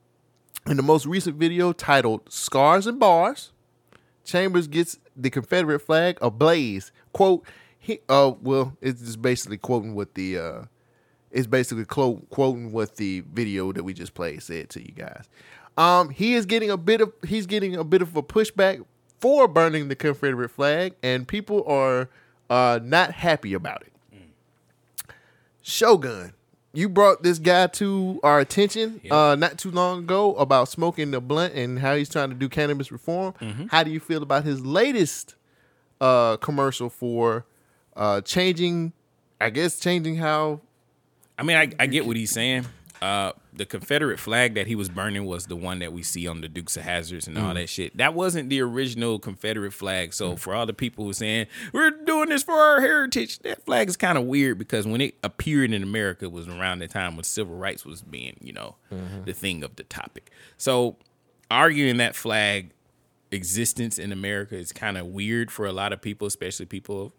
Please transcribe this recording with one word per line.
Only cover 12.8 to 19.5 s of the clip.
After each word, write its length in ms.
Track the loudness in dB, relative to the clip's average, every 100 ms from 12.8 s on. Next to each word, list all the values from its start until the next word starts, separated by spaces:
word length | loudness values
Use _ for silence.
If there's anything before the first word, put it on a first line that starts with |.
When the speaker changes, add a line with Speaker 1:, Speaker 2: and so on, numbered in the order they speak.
| -4 -4
Speaker 1:
the 240 | -6 -6 -6
video 400 | -4 -4 -2 -4
that 100 | -6
we 80 | -8
just 220 | -10 -14
played 280 | -8 -8 -8
said 280 | -10 -12 -12
to 100 | -16
you 120 | -16
guys. 360 | -16 -16 -16 -20 _ -20 -20 -10 2
Um, 320 | 6 6 4
he 240 | 0 0
is 120 | 2 0
getting 240 | 0 0
a 60 | 0
bit 240 | 2 4
of, 120 | 2 0 -4
he's 200 | -4 -2
getting 300 | -2 -2 -4
a 80 |
bit 160 | 2 2
of 140 | 4 -2
a 60 |
pushback 640 | 0 2 2 4 2 2 -8 _ _ _
for 260 | 4 6
burning 400 | 6